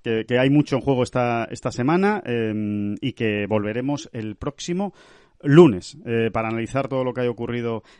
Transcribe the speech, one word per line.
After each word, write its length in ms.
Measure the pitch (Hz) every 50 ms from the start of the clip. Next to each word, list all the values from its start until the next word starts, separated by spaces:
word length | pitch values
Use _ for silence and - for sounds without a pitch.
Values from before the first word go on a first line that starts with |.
| -
que, 220 | 120 113 110 110
que 120 | - 123 123
hay 120 | 131 139
mucho 260 | 143 147 143 - 143
en 60 | 127 -
juego 200 | 139 135 123 123
esta, 440 | - - 127 120 120 120 117 113 -
esta 200 | - - - 127 -
semana, 500 | - 120 139 165 180 196 202 214 202 -
eh, 720 | - 120 117 113 110 107 107 107 104 104 104 104 104 104 -
y 120 | - 127 -
que 340 | - 120 107 104 104 104 98
volveremos 600 | 107 107 101 104 107 120 127 139 147 139 - - -
el 240 | 120 107 107 104
próximo 560 | - - 147 - - - - 175 185 202 190 - - - - - - _ _ _ _ -
lunes, 540 | 147 139 165 180 147 98 90 - - - - -
eh, 260 | 120 117 117 113 113 -
para 160 | 113 113 113
analizar 400 | 113 113 113 104 - 135 135 127
todo 160 | 135 131 131
lo 80 | 127 120
que 80 | 127
haya 100 | 123 120
ocurrido 520 | 113 101 120 120 120 120 117 117 113 107 - _ - _